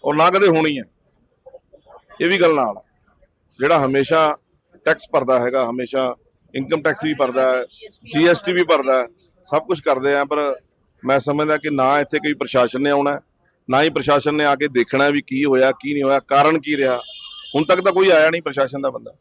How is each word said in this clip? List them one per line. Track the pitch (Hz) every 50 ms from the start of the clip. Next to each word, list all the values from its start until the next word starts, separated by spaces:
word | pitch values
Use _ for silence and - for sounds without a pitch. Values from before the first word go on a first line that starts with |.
| -
ਔਰ | 139 147
ਨਾ | 151 160 175
ਕਦੇ | 185 196 202
ਹੋਣੀ | 190 165 160 156 156 147 131
ਹੈ। | 107 _ _ _ _ _ _ _ _ _ _ _ _ - - - _ _ _ _ _ _ - - _ _ - -
ਇਹ | 170 170
ਵੀ | 190 185
ਗੱਲ | 175 165 156
ਨਾਲ | 143 127 110 98
ਆ, | 107 _ _ _ _ _ _ _ _ _ _ _ _ _ _ _ -
ਜਿਹੜਾ | 127 147 170 156 139
ਹਮੇਸ਼ਾ | 131 135 139 135 - 165 160 160 151 147 _ _ _ _ _ _ _ _ _ _
ਟੈਕਸ | 156 160 160 - _
ਭਰਦਾ | - 147 131 123 131 123
ਹੈਗਾ, | 120 123 123 135 127 117
ਹਮੇਸ਼ਾ | 120 127 127 120 - 135 131 127 123 _ _ _ _ _ _ _ -
ਇਨਕਮ | 135 135 135 165 156
ਟੈਕਸ | 147 160 143 - -
ਵੀ | 156 151
ਭਰਦਾ | 139 139 123 123 131 131 131
ਹੈ, | 127 127 120 - - - - - _ _ _ - -
ਜੀ | 151 160
ਐਸ | 175 175 165
ਟੀ | - 175 180
ਵੀ | 180 175
ਭਰਦਾ | 156 165 147 135 135 131 131
ਹੈ, | 120 117 _ _ _ _ _ _ _
ਸਭ | - 139 156 -
ਕੁਛ | - 180 147
ਕਰਦੇ | - 156 139 131 131 143 143
ਆ, | 143 143
ਪਰ | 139 147 147 147 143 131 - _ _ _ _ _ _ _ _ -
ਮੈਂ | 127 135 135
ਸਮਝਦਾ | - 147 143 147 151 151 151
ਕਿ | 151 151 156
ਨਾ | 147 135 131 131 143 147
ਇੱਥੇ | 147 - -
ਕੋਈ | 151 147 151 147
ਪ੍ਰਸ਼ਾਸਨ | - 139 117 - 127 123 113 - 127
ਨੇ | 143 143
ਆਉਣਾ, | 143 143 143 143 143 - _ _ _ _ _ _ _ _ _ -
ਨਾ | 127 135 151
ਹੀ | 160
ਪ੍ਰਸ਼ਾਸਨ | 135 143 127 143 143 143 127 151 151
ਨੇ | 151 147
ਆ | 143 139
ਕੇ | 135 147
ਦੇਖਣਾ | 147 131 123 117 - - 135 139 147
ਵੀ | 147 143
ਕੀ | 135 - 131 131 143
ਹੋਇਆ, | 143 131 127 131 135
ਕੀ | 127 - - 143 147
ਨਹੀਂ | 143 139
ਹੋਇਆ, | 135 139 135
ਕਾਰਨ | _ - 135 139 143 151 160 160
ਕੀ | 143 147 151
ਰਿਹਾ। | 139 135 131 127 120 - - - - - - - - - - -
ਹੁਣ | 143 160
ਤੱਕ | 147 185 185
ਤਾਂ | 185 196
ਕੋਈ | 180 185 190 190
ਆਇਆ | 175 156 156 160
ਨਹੀਂ | 165 170
ਪ੍ਰਸ਼ਾਸਨ | 160 156 135 143 139 127 135 139
ਦਾ | 139 135
ਬੰਦਾ। | 123 120 113 - - _